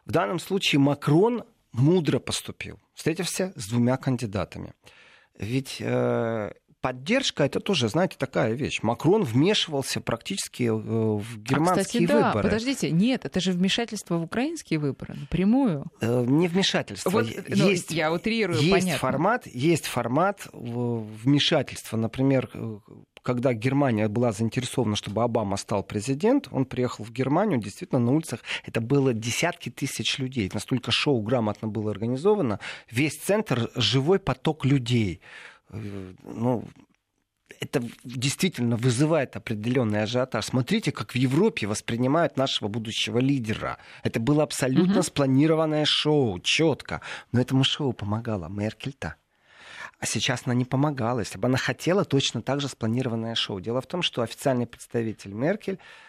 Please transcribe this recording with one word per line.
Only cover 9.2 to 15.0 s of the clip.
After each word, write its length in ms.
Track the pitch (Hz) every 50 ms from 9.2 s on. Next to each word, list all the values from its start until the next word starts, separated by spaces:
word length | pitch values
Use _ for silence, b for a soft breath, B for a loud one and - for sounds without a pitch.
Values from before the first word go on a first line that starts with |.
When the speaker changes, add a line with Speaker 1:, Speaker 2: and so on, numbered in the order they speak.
| 185
Speaker 1:
вмешивался 800 | 120 110 131 151 196 214 - - 175 151 139 131 - - 110
практически, 600 | - - 120 - - - 196 - - - - - 123
э, 80 | 117
в 520 | 110 110 107 110 110 113 110 110 107 104 101 113 120
Speaker 2:
А, 20 | 104
Speaker 1:
германские 440 | 107 123 139 143 160 180 180 196 190
Speaker 2:
кстати, 200 | - - 233 170 170 - 226
да, 60 | -
Speaker 1:
выборы. 160 | 214 - 208 196 -
Speaker 2:
подождите, 420 | 208 226 233 269 269 - 185 143
нет, 340 | 156 170 208 254 262 - -
это 140 | - - 190
же 120 | 165 190
вмешательство 640 | 185 175 185 190 - - 233 - 220 196 - - 175
в 60 | 170 165
украинские 540 | 160 - 226 262 320 339 294 - - 160 156
выборы 360 | 147 139 127 -